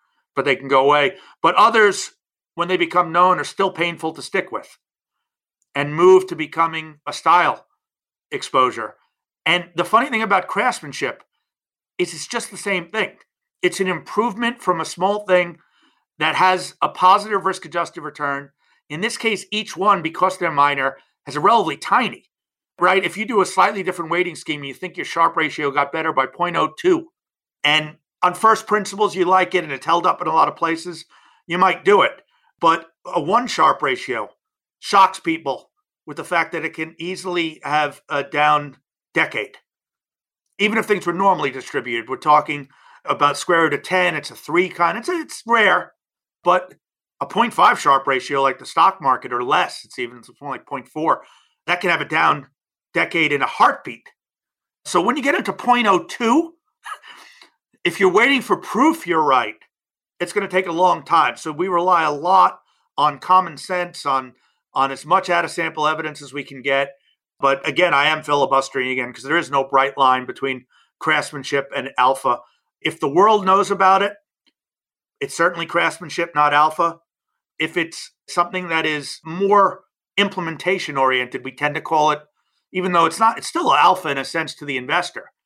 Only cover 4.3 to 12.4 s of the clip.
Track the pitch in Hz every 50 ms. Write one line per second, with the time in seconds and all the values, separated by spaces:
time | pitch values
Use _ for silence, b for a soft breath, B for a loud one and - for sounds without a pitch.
4.3 | - 190 180 - 113 98 - - - _ _ _ _ _ _ _ _ _ _ _
5.3 | _ _ _ _ _ _ _ _ - 147 143 147 151 160 170 185 185 185 185 -
6.3 | 175 151 156 147 - 165 165 160 160 160 156 160 151 _ - - - - - 165
7.3 | 170 175 170 143 113 - _ _ _ _ _ _ _ _ _ _ _ _ _ -
8.3 | 147 127 - - - 135 127 120 104 113 110 104 - _ _ _ _ _ _ _
9.3 | _ _ - 160 170 180 170 - - 160 165 170 208 226 262 269 254 220 220 196
10.3 | 202 185 - - - 196 233 254 202 - 165 143 135 - - 123 - - _ _
11.3 | _ _ _ _ _ _ _ _ _ _ _ _ _ - 175 170 170 151 - -
12.3 | - 233